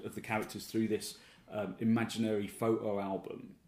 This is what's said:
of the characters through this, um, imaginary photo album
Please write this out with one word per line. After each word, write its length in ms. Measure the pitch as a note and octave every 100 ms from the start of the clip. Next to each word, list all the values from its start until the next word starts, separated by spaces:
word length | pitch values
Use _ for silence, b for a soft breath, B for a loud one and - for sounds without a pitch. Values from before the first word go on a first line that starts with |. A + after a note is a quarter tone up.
| G2+
of 100 | G#2
the 60 |
characters 440 | - A2 - G#2+ -
through 220 | A2+ A2
this, 300 | G#2 - - b b b
um, 240 | G#2+ F#2+ F2+
imaginary 680 | A2+ A2+ A2 A2+ A2 G#2 G2
photo 540 | - A2+ A2 A2 G2+
album 480 | G2 F#2+ - - - -